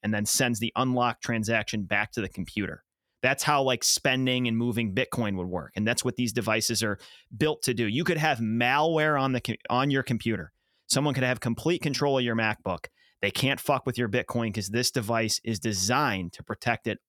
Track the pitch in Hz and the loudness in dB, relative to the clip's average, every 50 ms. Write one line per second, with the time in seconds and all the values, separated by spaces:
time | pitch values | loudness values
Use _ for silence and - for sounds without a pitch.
0 | - 107 107 104 104 - - - 135 123 120 104 113 110 - - 127 127 127 123 | -2 -2 0 0 0 0 2 2 2 2 0 -2 -2 -4 0 0 0 2 2 2
1 | 120 120 110 - - - 120 113 110 107 117 110 104 - - 107 98 87 104 101 | 2 2 0 -2 -4 -2 -2 -2 0 2 0 0 0 -2 -4 -6 -4 -2 0 0
2 | 107 - - 120 101 92 - - 87 - - 107 98 80 76 - _ _ _ _ | 0 -2 -2 -4 -4 -4 -4 -8 -8 -6 -4 -4 -4 -4 -6 -10 _ _ _ _
3 | _ _ _ - - 127 139 - - 151 151 143 135 131 127 117 - - - - | _ _ _ -4 0 0 0 0 0 2 2 2 2 2 0 0 2 0 0 2
4 | - 143 127 131 131 131 127 127 127 117 110 113 117 120 110 120 117 104 92 120 | 2 0 2 2 2 2 2 2 0 0 0 0 0 0 0 0 0 0 0 0
5 | 123 - - 123 113 104 98 92 90 90 90 87 71 - - 101 107 110 120 - | -2 -2 -2 -2 -2 -2 -2 -2 -4 -4 -4 -6 -6 -6 -4 -2 0 0 0 0
6 | - 127 - - 123 113 107 120 104 107 110 113 - - 120 107 117 107 101 - | 0 -2 0 0 -2 0 0 -2 0 2 0 0 2 0 0 0 0 -2 -2 -4
7 | - - - - - - - 104 147 151 151 - - - 120 110 117 104 110 143 | -8 -20 -20 -20 -20 -12 -2 0 0 0 0 0 -2 -2 0 0 0 0 0 0
8 | 170 180 170 151 151 156 143 113 117 107 110 117 120 123 135 147 156 165 165 156 | 0 0 0 2 2 2 2 2 0 -2 0 2 2 2 4 4 2 2 2 2
9 | 151 156 151 139 135 135 127 120 - - 113 - - - - 123 135 143 139 135 | 2 2 2 2 2 0 0 -2 -2 -4 -6 -6 -4 -2 0 2 2 4 2 2
10 | 127 - 120 107 - 113 110 90 80 - _ _ _ _ _ _ _ - - 135 | 2 0 -2 -2 0 0 -2 -2 -4 -10 _ _ _ _ _ _ _ 0 0 2
11 | 143 151 127 131 127 123 127 - - 120 117 - - 156 180 - - 151 135 - | 2 2 0 0 0 0 0 0 0 -2 -2 0 0 0 0 0 0 -2 -2 0
12 | 143 143 135 131 123 120 113 113 113 110 107 - - 98 90 80 - - _ _ | 0 2 2 2 2 0 0 2 0 0 0 -2 -4 -6 -6 -6 -8 -16 _ _
13 | _ _ _ - - 101 - - 135 131 139 - - - 143 127 - 131 123 - | _ _ _ -4 -4 -2 0 2 2 2 0 0 0 0 0 0 0 -2 -2 0
14 | 123 110 98 123 - - - 120 117 110 98 110 95 98 104 120 117 - - 135 | -2 0 0 -2 -2 0 -2 -2 -2 -2 -2 -4 -6 -2 -2 0 0 0 0 -2
15 | 107 104 117 113 113 110 - - - 113 113 95 - 110 104 92 92 101 123 135 | -2 0 0 0 2 0 -2 -4 -2 -4 -4 -2 -2 -2 -2 0 0 2 2 2
16 | 151 127 104 95 90 85 - - - - 110 - - 120 117 - - 113 104 - | 2 2 0 -2 -4 -6 -8 -12 -10 -10 -8 -4 0 -2 -2 0 -2 -6 -6 -6
17 | _ | _